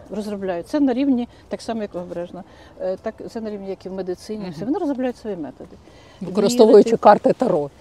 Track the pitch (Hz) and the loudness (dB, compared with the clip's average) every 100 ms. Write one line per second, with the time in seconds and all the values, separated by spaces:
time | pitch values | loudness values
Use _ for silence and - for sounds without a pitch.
0 | - 196 208 208 190 170 165 302 277 240 | -12 -10 -8 -8 -6 -6 -4 0 0 2
1 | 285 247 233 - - 202 - 226 208 170 | 0 0 -2 -12 -14 -12 -8 -8 -8 -10
2 | 180 175 175 175 190 - - - 185 190 | -10 -10 -10 -12 -20 -20 -20 -10 -6 -6
3 | 226 220 - 233 220 208 196 190 190 190 | -8 -10 -12 -10 -10 -10 -10 -10 -10 -10
4 | 180 180 - 214 185 151 214 349 330 254 | -8 -8 -10 -10 -10 -8 -6 -4 -4 -4
5 | 254 240 220 190 139 - - - - - | -4 -6 -8 -10 -10 -14 -20 -20 -20 -20
6 | - - 175 185 233 240 220 208 226 226 | -20 -16 -8 0 2 6 8 8 8 6
7 | 220 208 269 - 240 175 143 - | 6 6 4 0 0 0 -2 -10